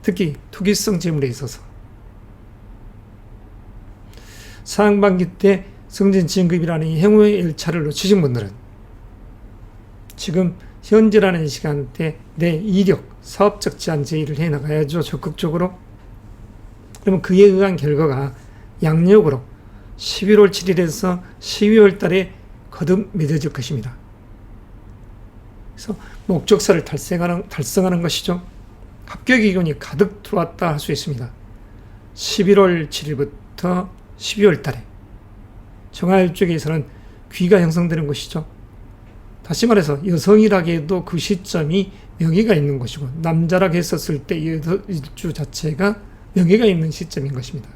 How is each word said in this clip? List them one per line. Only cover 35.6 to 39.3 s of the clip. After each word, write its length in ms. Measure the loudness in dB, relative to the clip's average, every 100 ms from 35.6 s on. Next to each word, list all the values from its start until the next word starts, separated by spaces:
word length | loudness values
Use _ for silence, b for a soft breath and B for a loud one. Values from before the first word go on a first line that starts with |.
| -20 -20 -20
정화일 420 | -6 2 2 2
쪽에서는 520 | 0 -2 -2 -2 -4 -6 B B B B
귀가 280 | -4 4 4
형성되는 460 | 4 0 -2 -2 -4
것이죠. 400 | -6 -8 -10 -10 -18 -20 -20 -20 -20 -20 -20 -20